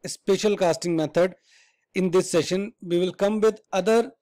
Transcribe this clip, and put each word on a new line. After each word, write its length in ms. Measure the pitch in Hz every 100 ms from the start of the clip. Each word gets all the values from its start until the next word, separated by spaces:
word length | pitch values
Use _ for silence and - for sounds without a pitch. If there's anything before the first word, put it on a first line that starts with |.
| 175
special 480 | - - 190 214
casting 400 | 202 180 160 175
method 400 | 165 151 170 185 - _ _ _ _ _
in 160 | 196 185
this 220 | 180 185
session. 400 | 170 143 185 208 _
We 180 | 175 175
will 120 | 180
come 300 | 175 202 214
with 180 | 220 214 _
other 400 | 190 185 226 240 _